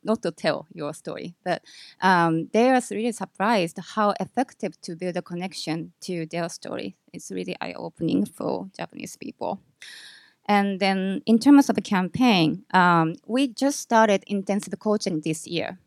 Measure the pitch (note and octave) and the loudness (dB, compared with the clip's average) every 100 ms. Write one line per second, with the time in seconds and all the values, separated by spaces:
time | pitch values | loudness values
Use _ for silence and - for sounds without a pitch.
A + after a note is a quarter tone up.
0 | - A3+ F3+ - E3 D3 D#3 E3+ D3 D#3 | -4 -2 -4 -2 -2 -2 -6 -10 -10 -10
1 | - - F3 - F#3 E3+ - - - - | -12 -12 -12 -10 -6 -6 -6 -20 -20 0
2 | F#3+ F3+ E3+ D#3+ D#3+ A3 B3 B3+ - G3+ | 4 6 4 2 0 2 4 4 0 -4
3 | A#3 A3+ F#3 - G3+ A3+ E3 - - - | -4 -6 -10 -2 0 2 0 -4 -8 0
4 | G#3 - F#3+ - C4 - F#3+ - - E3+ | 0 0 -4 -4 -4 -6 -10 -10 -14 -8
5 | F3+ F3 - F3 F3+ - - D#3 E3+ _ | -6 -6 -8 -8 -8 -8 -6 -6 -8 _
6 | - F3 D#3+ E3 E3+ - - - G3 - | -8 -6 -6 -6 -6 -8 -10 -8 -10 -12
7 | _ F3 - F#3+ F3+ - - - E3+ - | _ -18 -12 -8 -8 -8 -10 -10 -14 -6
8 | E3 - G#3 - - - G3 - E3+ - | -2 0 -2 -4 -6 -6 -8 -12 -14 -14
9 | - - - - F2 G3 _ _ - - | -16 -14 -16 -10 -8 -8 _ _ -20 -20
10 | - - _ _ - G3+ G3+ F#3+ G3 F#3+ | -20 -20 _ _ 0 0 0 0 0 0
11 | F#3+ F#3+ - A3+ C4 C#4+ C#4 G#3+ - G3 | -2 -2 2 4 8 8 6 0 0 0
12 | F3+ - B3+ F#3+ D#3 F3+ - F#3 F3+ E3+ | 0 2 4 6 4 0 0 4 6 6
13 | D#3+ E3+ - A#3+ C#4 G#3+ C#4 C#4+ - A#3 | 2 -2 -4 -2 -2 0 -2 -2 2 4
14 | A3 G3 - G3+ G3 G3+ F#3+ - A3 G#3+ | 6 4 0 -4 -2 -4 -4 -6 -2 -2
15 | G3 D#3+ D#3+ D#3 - E3 - F#3 | -2 -2 -2 -6 -4 -6 -6 -10